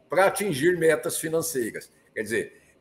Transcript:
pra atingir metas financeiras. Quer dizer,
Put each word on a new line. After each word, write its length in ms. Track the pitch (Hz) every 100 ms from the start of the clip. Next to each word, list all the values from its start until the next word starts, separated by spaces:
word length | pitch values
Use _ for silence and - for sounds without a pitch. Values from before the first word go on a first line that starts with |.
| -
pra 200 | 160 196
atingir 500 | - 202 135 165 175
metas 400 | 160 151 170 -
financeiras. 760 | 160 160 156 135 110 80 - _ _
Quer 80 | -
dizer, 380 | 104 110 - - _ _